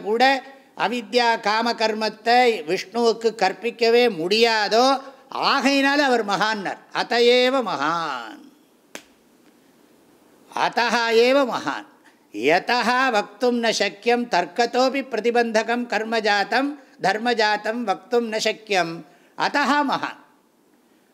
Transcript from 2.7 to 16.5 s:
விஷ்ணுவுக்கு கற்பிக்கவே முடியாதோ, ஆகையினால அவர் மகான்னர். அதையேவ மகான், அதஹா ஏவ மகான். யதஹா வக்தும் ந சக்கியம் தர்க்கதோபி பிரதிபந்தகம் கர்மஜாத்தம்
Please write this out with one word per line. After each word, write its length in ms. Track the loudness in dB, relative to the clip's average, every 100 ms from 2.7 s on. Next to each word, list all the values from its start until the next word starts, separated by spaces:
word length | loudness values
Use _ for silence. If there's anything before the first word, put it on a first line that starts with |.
விஷ்ணுவுக்கு 580 | -4 -4 0 0 2 -2 0
கற்பிக்கவே 640 | -2 0 -8 0 2 4 4 0
முடியாதோ, 680 | -2 2 2 2 2 2 2 2 -4 -20 -12 -2 0
ஆகையினால 460 | 2 2 2 2 2 2
அவர் 160 | 0 0
மகான்னர். 480 | 0 0 -2 -6 -10 -10 -6
அதையேவ 540 | -2 2 4 4 2 0 -4
மகான், 720 | -4 -2 -2 -4 -8 -12 -18 -20 _ _ _ _ -20 _ _ _ _ _ _ _ _ _ _ _ _ _ _ _ -4
அதஹா 400 | -2 0 0 0 2 2 4
ஏவ 120 | 2 0
மகான். 340 | -2 -6 -8 -12 _ _ _ _ -4 2
யதஹா 520 | 2 2 -2 0 0 2
வக்தும் 440 | 0 -4 -2 -2 0
ந 20 | -2 0
சக்கியம் 420 | -2 -2 0 0 0
தர்க்கதோபி 680 | -2 -2 -2 0 2 0 0 -4
பிரதிபந்தகம் 720 | -2 0 0 0 0 -2 -4 -2
கர்மஜாத்தம் 760 | -4 -2 -2 0 0 0